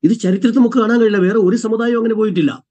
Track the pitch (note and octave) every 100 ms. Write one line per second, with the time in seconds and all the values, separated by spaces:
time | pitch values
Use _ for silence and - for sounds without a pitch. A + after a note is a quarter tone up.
0 | E3 A3+ F3+ F#3 B3 A#3 A#3 B3+ A3 A#3
1 | A3 G3+ F#3 A3 F#3 A3+ A3+ A3 A#3 A#3
2 | A3+ G#3+ G#3+ F3 D3 G#2 _